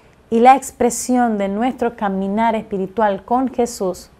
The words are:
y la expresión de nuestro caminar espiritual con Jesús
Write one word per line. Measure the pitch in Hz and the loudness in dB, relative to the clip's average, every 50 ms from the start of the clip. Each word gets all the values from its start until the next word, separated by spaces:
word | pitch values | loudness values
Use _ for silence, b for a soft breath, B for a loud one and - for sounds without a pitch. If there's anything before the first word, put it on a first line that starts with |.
| b b b b b _ | b b b b b _
y | 226 233 | 0 4
la | 233 254 269 | 6 6 6
expresión | 269 269 - - - 247 240 240 - - - 254 247 240 233 220 202 | 6 4 -4 -4 -2 -2 0 0 -2 -4 -2 0 2 2 2 0 0
de | 196 196 | -2 -2
nuestro | 196 208 233 262 247 254 247 240 240 | -2 -2 -2 -2 -2 -2 -4 -4 -2
caminar | - 220 196 190 190 196 196 196 214 226 233 220 | -2 -4 -2 -2 -2 -2 -2 -2 0 0 0 0
espiritual | 220 214 - 208 190 190 185 190 - 220 208 196 190 - | -2 -4 -6 -6 -6 -6 -4 -2 0 0 0 0 -2 -4
con | - 240 254 269 247 | -2 -2 0 0 -2
Jesús | - - 240 240 - - 208 185 180 - - - _ _ | -2 -2 -2 -2 -4 -4 -4 -4 -4 -6 -10 -20 _ _